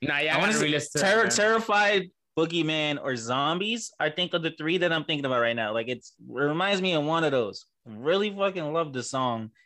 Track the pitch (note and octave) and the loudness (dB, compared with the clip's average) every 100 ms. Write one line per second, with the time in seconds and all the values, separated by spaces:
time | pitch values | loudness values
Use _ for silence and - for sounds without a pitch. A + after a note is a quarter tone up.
0 | C#3+ C#3+ D#3 D#3+ G3 G#3+ D3+ D3 D3 D3 | -4 -2 0 2 2 2 2 0 -2 0
1 | F#3+ A3 G#3 G#3 G#3+ A3+ A3 G#3 G#3 G3+ | 4 4 4 4 4 2 2 4 4 2
2 | F3+ _ _ - E3 E3+ D#3 D#3 D3+ D3 | -2 _ _ -2 0 2 0 0 0 -2
3 | C#3 B2 A2+ B2+ D3 F3 G#3 A#3 - - | -4 -4 -2 0 0 0 -2 -4 -8 -4
4 | D#3 E3 F3+ F3 D#3+ D#3+ D#3 F3+ F3 D#3+ | -4 -2 -2 -2 -2 -4 -2 0 2 0
5 | D3 D3+ C#3 B2 A#2 A#2 G#2+ A2+ A2+ B2 | -2 -2 0 2 2 0 0 -2 -4 -6
6 | - _ B2 A#2+ C#3+ D#3+ G3 G3 F#3 D#3+ | -10 _ -10 -2 0 0 0 0 0 0
7 | D3 E3 D#3 C3+ G#2 - - _ A#2+ G#2+ | 2 2 2 2 -2 -6 -18 _ -18 -6
8 | C#3 G3 G#3 G3 G3 F#3+ D3+ D#3+ D#3 C3 | 0 0 0 -2 -2 -2 -2 -2 -2 -4
9 | A2+ C3+ B2+ A2+ A2 _ | -4 -2 -2 -2 -6 _